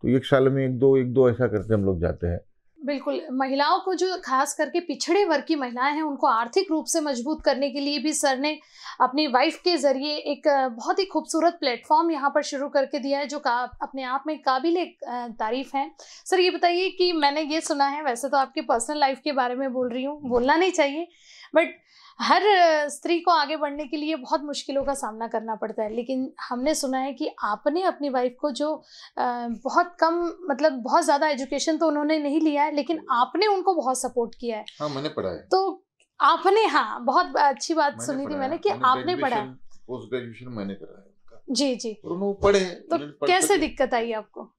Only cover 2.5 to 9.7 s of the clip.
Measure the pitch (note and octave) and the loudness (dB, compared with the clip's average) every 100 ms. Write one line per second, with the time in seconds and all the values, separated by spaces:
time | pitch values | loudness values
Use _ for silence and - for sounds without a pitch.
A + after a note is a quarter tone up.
2.5 | _ _ _ C#4+ C#4+ - C4+ D#4+ C4 C4+ | _ _ _ -6 -4 -2 -6 -4 -2 0
3.5 | C#4 D4 F#4 F#4+ F#4 F#4 F4+ - C4 C#4+ | 2 4 2 2 0 0 -2 0 0 2
4.5 | - D4 E4+ F4 C#4 - F#4 G4+ D4+ - | 0 0 -2 -4 -6 2 2 4 2 0
5.5 | D#4+ B3 A#3+ C4+ D4 D#4 C#4 D4+ A3+ A#3 | -2 -2 0 0 0 -2 0 2 2 2
6.5 | F#4 G4 D#4+ A#3+ E4+ D4+ B3+ A#3+ D#4 - | 0 0 -2 0 -2 -2 -4 -4 -2 0
7.5 | B3+ C#4+ C4+ C#4+ D4 C4+ D4+ C#4+ B3+ D4 | 0 0 -2 -4 -2 -2 0 0 0 -2
8.5 | D4+ _ - - - B3+ C4 D4+ A#3+ D4+ | -4 _ -20 -18 -2 0 2 0 0 0
9.5 | - - | 0 -2